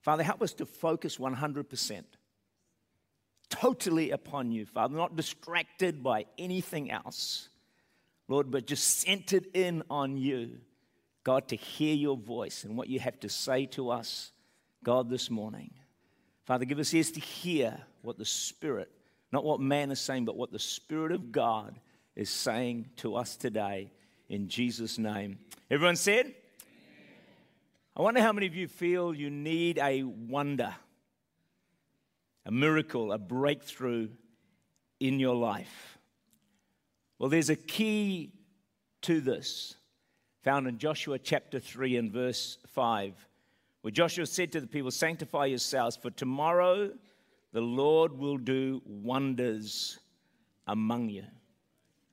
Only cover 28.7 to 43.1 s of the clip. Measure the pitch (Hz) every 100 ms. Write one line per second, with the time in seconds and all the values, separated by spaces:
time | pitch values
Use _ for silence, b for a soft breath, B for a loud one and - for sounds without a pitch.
28.7 | - 175 180 175 151 143 143 151 165 170
29.7 | 156 139 135 131 107 117 139 143 139 101
30.7 | 95 - _ _ _ _ _ _ _ _
31.7 | _ _ _ _ _ _ _ 95 117 151
32.7 | 156 151 127 107 107 95 123 143 156 -
33.7 | - 127 117 110 - _ _ _ _ _
34.7 | _ _ _ 135 135 131 123 117 101 -
35.7 | - - - _ _ _ _ _ _ _
36.7 | _ _ _ _ _ 135 165 151 151 -
37.7 | - 220 214 202 185 - - _ _ _
38.7 | _ _ _ - 160 131 98 - - -
39.7 | - _ _ _ _ _ _ 135 139 131
40.7 | 117 151 151 - 131 - 147 - 135 -
41.7 | 117 131 120 113 113 127 120 - - -
42.7 | - 117 110 98